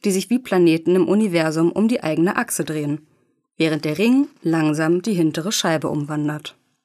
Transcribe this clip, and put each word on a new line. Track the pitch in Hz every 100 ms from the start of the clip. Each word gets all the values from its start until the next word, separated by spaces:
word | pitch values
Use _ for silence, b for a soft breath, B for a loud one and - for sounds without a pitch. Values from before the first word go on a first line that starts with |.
die | 214
sich | 190 -
wie | 247
Planeten | - 185 170 165 165 185
im | 170
Universum | 208 220 170 160 156 170
um | - 220
die | 247
eigene | 156 156 175 226
Achse | 233 -
drehen, | 160 151 147 151 - _ _ _ _ _
während | 160 156
der | 156 151
Ring | 226 262 294 -
langsam | 160 160 156 151 160 175
die | 208
hintere | 180 160 160 170
Scheibe | - 185 160 160
umwandert. | 151 147 151 147 151 - - _ _